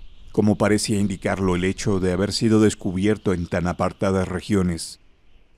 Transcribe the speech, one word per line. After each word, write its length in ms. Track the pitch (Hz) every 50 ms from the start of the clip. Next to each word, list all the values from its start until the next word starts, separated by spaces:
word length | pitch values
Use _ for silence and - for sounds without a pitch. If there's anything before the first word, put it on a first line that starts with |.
| - - - - - -
como 240 | - 113 101 107 101
parecía 420 | - 110 101 107 104 - - 110 98
indicarlo 580 | 101 95 98 - - 101 95 90 98 92 90
el 80 | 90 90
hecho 360 | 95 95 - - 117 98 92
de 120 | 92 92
haber 200 | 90 90 101 101
sido 260 | - - 117 113 110 107
descubierto 720 | 107 104 - - - 101 87 92 98 104 107 98 - 107 90
en 120 | 87 87
tan 200 | - - 87 82
apartadas 600 | 87 82 - 90 90 - - 107 98 95 95 90 87
regiones, 720 | 90 87 - - 104 95 90 90 85 80 - - - _ _ - - _ _ - - - - _ _